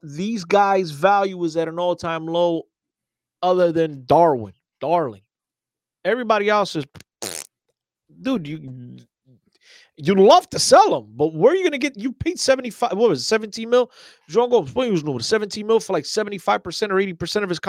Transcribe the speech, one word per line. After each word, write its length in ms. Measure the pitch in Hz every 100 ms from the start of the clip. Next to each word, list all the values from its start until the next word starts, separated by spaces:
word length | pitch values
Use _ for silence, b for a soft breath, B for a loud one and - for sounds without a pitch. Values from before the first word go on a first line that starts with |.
these 400 | 156 147 202 226
guys' 480 | 170 202 202 190 175
value 500 | 143 190 202 196 180 170
is 100 | 160
at 140 | 160
an 100 | 165
all-time 480 | 180 170 170 165 160
low, 360 | 170 175 165 - _ _ _ _ _ _ _
other 300 | 180 180 175
than 320 | 165 160 139 123
Darwin, 480 | 147 170 131 104 - _ _
Darling. 420 | 135 170 139 98 _ _ _ _ _ _ _ _
Everybody 460 | 180 240 226 214 202
else 260 | 208 190 160
is, 80 | 135 - - _ 101 82 - _ _ _ _ _ _ 156
dude. 240 | 190 247 147
You, 520 | 160 135 127 123 127 117 _ 131 123 _ _ b b b -
you 180 | 143 196
love 340 | 202 349 -
to 80 | -
sell 320 | - 302 427
them, 220 | 151 107 113
but 200 | 156 160
where 180 | 220
are 20 | 381
you 80 |
gonna 140 | 359 285
get? 180 | 285 202
You 120 | 247
paid 260 | - 330 359
seventy-five. 540 | - 262 254 - 240
What 160 | 190 233
was 120 | 139
it? 40 | 120
Seventeen 440 | 220 214 226 226
mil. 220 | 247 240 B B B _
João 180 | 180 247
Gomes, 240 | 240 139
what 160 | 233 254
was 120 | 180
the 40 | 147
number? 160 | 127
Seventeen 460 | - 214 208 214 214
mil 120 | 226
for, 140 | -
like, 120 | 180 -
seventy-five 580 | 214 208 202 - 180
percent 280 | 180 - 208
or 80 | 190
eighty 140 | 196
percent 300 | 170 175 214
of 60 | 196
his 100 | 170